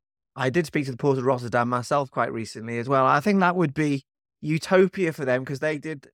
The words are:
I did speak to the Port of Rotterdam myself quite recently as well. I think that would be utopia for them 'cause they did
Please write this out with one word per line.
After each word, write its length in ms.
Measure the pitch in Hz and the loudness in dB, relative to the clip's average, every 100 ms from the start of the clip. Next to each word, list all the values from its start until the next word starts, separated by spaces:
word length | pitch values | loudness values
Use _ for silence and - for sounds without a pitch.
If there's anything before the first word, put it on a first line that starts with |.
| _ _ _ - | _ _ _ -4
I 160 | 131 | -2
did 160 | 170 165 | 0 0
speak 180 | 151 135 | -2 -4
to 60 | |
the 80 | 120 | -2
Port 180 | 147 135 | 0 2
of 80 | 127 | 2
Rotterdam 460 | 123 120 120 120 | 0 0 0 0
myself 400 | 123 117 147 135 | -2 0 -2 -2
quite 220 | - 120 117 | -2 -2 -4
recently 420 | 110 117 113 117 | -10 -12 -8 -6
as 80 | 117 | 0
well. 200 | 135 131 | 4 4
I 140 | 147 | 4
think 200 | 214 196 | 2 2
that 160 | 175 180 | 2 2
would 160 | 160 | 0
be 320 | 139 151 139 - _ _ _ | 0 -2 -2 -6 _ _ _
utopia 680 | 151 160 - 185 185 - 170 156 | -4 -4 2 4 4 2 -4 -2
for 100 | 131 | -2
them 200 | 127 131 | -2 -2
'cause 160 | 135 | -6
they 180 | 151 151 | -4 -4
did 320 | 156 151 - | -8 -12 -14